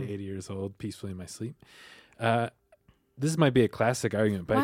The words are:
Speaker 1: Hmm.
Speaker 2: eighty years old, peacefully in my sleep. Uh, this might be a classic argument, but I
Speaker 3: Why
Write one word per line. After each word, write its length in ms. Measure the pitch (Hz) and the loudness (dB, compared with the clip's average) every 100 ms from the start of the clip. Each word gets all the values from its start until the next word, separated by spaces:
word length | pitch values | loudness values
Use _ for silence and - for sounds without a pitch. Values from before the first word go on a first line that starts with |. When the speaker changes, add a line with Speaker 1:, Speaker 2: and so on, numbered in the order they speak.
| - | -6
Speaker 1:
Hmm. 40 | |
Speaker 2:
eighty 120 | 101 | -6
years 260 | 98 95 95 | -6 -8 -8
old, 260 | 98 98 98 | -6 -8 -8
peacefully 340 | 107 - 101 | -10 -8 -10
in 40 | 92 | -10
my 80 | 90 | -12
sleep. 300 | - 78 - - - - - - - | -10 -12 -12 -20 -20 -20 -20 -20 -4
Uh, 300 | 113 117 117 - _ _ _ _ _ - | 0 0 0 -6 _ _ _ _ _ -6
this 200 | 147 160 | -2 2
might 160 | 147 127 | 4 6
be 80 | |
a 40 | 110 | 4
classic 460 | - 117 127 117 | 4 0 0 0
argument, 320 | 101 110 98 87 | 2 2 2 0
but 60 | |
I 0 | |
Speaker 3:
Why 40 | - | 2